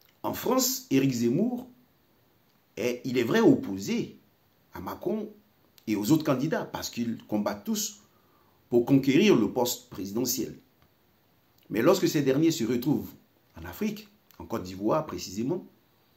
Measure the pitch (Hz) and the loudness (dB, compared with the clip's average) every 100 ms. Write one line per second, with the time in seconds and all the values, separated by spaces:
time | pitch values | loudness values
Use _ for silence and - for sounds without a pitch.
0 | _ _ - - - 254 254 - - 135 | _ _ -8 -4 0 0 0 -2 0 2
1 | 135 117 120 147 240 - - - _ _ | 2 2 2 2 0 -2 -10 -20 _ _
2 | _ _ _ _ _ _ _ - 120 123 | _ _ _ _ _ _ _ -6 -4 -4
3 | 135 123 113 208 208 135 98 95 107 226 | -4 0 2 6 6 6 2 -6 -4 -4
4 | - - _ _ _ _ _ - 92 - | -4 -10 _ _ _ _ _ -12 -12 -8
5 | 180 214 - - _ _ _ _ - 104 | -6 -6 -8 -14 _ _ _ _ -6 -2
6 | 104 151 151 127 156 220 - - - - | 2 2 2 0 0 -2 -6 -8 -8 -6
7 | 117 110 - 107 104 104 - 208 - - | -6 -6 -4 -4 -2 -4 -6 -4 -6 -10
8 | _ _ _ _ _ _ - 120 120 139 | _ _ _ _ _ _ -2 0 4 4
9 | 135 139 208 135 101 123 120 - - - | 6 4 6 6 4 0 -2 -4 -10 -12
10 | 98 107 131 - - - _ _ _ _ | -8 -4 -2 -4 -6 -10 _ _ _ _
11 | _ _ _ _ _ _ - 107 139 - | _ _ _ _ _ _ -6 2 4 4
12 | 170 151 135 135 165 160 110 127 151 117 | 2 0 2 2 2 2 0 0 0 -2
13 | - - _ _ _ - 82 - 214 214 | -2 -16 _ _ _ -18 -14 -6 -6 -6
14 | - _ _ - 82 110 90 95 107 156 | -14 _ _ -18 -8 -8 -8 -6 -2 -2
15 | - 87 - 95 127 185 - _ _ _ | -2 -8 -10 -6 -4 -4 -8 _ _ _
16 | _ | _